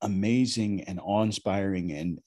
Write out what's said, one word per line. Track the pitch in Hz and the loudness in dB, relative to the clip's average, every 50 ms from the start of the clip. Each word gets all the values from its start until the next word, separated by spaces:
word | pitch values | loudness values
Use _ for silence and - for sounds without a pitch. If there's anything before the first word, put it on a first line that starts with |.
amazing | - 104 101 92 98 107 117 127 127 120 - 113 110 104 101 95 - | -2 -2 0 2 2 2 4 4 2 2 2 0 0 0 0 -2 -4
and | - 95 87 | -6 -8 -8
awe-inspiring | - 92 101 107 110 110 107 - - 104 95 101 98 98 98 92 87 87 | -4 0 2 2 2 2 0 -2 -2 0 0 0 0 0 0 0 -2 -2
and, | 78 73 80 90 82 - - | -4 -4 -2 -4 -4 -4 -8